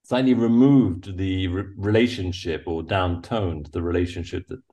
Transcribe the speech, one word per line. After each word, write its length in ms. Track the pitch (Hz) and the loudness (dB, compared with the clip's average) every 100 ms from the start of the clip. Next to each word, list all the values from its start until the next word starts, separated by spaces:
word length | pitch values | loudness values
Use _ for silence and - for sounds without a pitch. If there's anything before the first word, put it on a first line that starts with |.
slightly 300 | - 123 131 | -4 0 2
removed 800 | 117 117 117 135 139 107 85 98 92 | 4 4 6 6 6 4 0 -8 -6
the 320 | 95 95 90 | -2 -2 -2
re-, 160 | 92 98 - | -2 -6 -6
relationship 840 | 101 107 120 104 90 90 90 78 - | 0 4 2 0 -6 -6 -6 -6 -6
or 160 | 82 | -6
downtoned 880 | 80 98 90 85 - 117 92 78 73 | -2 -2 0 -4 -4 -4 -4 -6 -8
the 100 | 92 | -6
relationship 640 | 85 87 87 90 87 90 - | -2 -2 -2 -4 -10 -10 -10
that 140 | - _ | -16 _